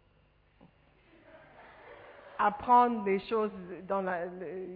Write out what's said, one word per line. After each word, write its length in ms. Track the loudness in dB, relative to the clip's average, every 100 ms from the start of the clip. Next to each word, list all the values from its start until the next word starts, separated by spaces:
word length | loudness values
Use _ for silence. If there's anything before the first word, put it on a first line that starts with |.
| _ _ _ _ _ _ -20 _ _ _ _ -20 -20 -20 -20 -20 -20 -20 -20 -20 -20 -20 -12 0
à 80 | 0
apprendre 560 | 0 6 6 6 2
des 160 | 0 -2
choses 320 | 0 -2 -2 -6 -14 -12
dans 180 | -4 -2
la, 240 | -2 -4 -6
le, 380 | -8 -10 -10 -10